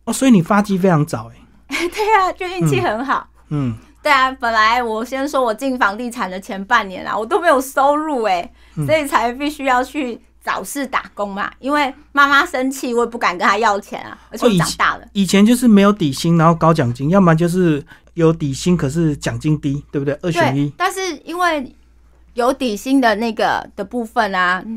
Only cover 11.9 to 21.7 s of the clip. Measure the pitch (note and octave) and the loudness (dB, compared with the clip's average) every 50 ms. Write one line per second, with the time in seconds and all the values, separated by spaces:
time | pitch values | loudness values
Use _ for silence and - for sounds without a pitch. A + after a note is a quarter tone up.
11.9 | C#4 - - _ - C#4+ C#4+ C#4 C#4+ C#4 G#4 - - B3+ C4 C4+ C4+ - - B3+ | -4 -10 -16 _ 0 2 2 4 4 2 0 0 -2 -4 -4 -4 -4 -4 -6 -4
12.9 | A#3 A#3 A#3 A#3 A#3 A#3 A#3 F#3+ F3 E3+ G3+ A#3 G3+ G#3 A#3 G#3+ G3+ G3+ - - | -2 0 -2 -2 -2 -2 -2 -2 -2 0 0 0 0 2 2 0 0 0 -4 -10
13.9 | - - B2 A2 - - - - - A3+ A#3+ B3 G3 F3 D#3 - - - G3+ D#3 | -14 -14 -14 -14 -18 -20 -20 -16 -6 0 2 2 2 2 0 -2 -2 -2 -2 -2
14.9 | - - - - - G3+ G3 E3+ - G3 G#3 A3+ B3 B3 B3+ A#3 G#3 G3 G3 G3+ | -2 -4 -10 -6 -2 -2 0 2 4 4 6 6 4 4 6 6 6 8 6 6
15.9 | G#3 G#3 F3 C#3+ B2+ - - E3+ E3+ E3 D#3 E3+ E3+ E3 E3 E3 E3 D#3+ B2+ A#2+ | 4 2 0 -2 -2 -2 0 2 4 4 4 4 4 4 4 2 4 4 2 -2
16.9 | A#2+ B2 C3+ D3+ F#3 G3+ F#3+ E3+ D#3+ D#3 F3 E3+ E3+ F#3 F3+ E3 D3+ C#3 - - | -2 -2 -2 2 4 4 6 6 4 4 2 0 2 2 2 2 2 0 -4 -10
17.9 | - - _ _ - E3+ E3 D#3+ E3 D#3+ D#3+ C#3 C3+ - - F3 F3+ D#3+ D3+ C3 | -20 -20 _ _ -2 2 2 2 2 2 -2 -4 -4 -2 0 0 2 2 0 -2
18.9 | D3+ E3+ E3 D#3 C#3+ - - C#3+ A#2 A#2+ - D3+ D3+ D3 - C#3+ C#3 D3 - _ | 0 0 0 0 0 -2 -4 -6 -6 -2 -2 0 0 0 0 -2 -4 -4 -6 _
19.9 | - D3 C#3 C#3+ C3+ - - F3+ E3 E4+ D#4+ - C3+ C#3+ C#3+ C#3+ - - F4 G4 | -6 -4 -2 -4 -4 -4 -4 -2 0 0 0 0 0 0 -2 -4 -4 -4 -4 -4
20.9 | F4+ F#4+ F#4+ F4+ D4+ - - - E4 F4 F4+ E4+ D#4+ D4 B3 - | -2 -4 -6 -6 -6 -8 -10 -10 -6 -2 -2 -2 -2 -2 -6 -10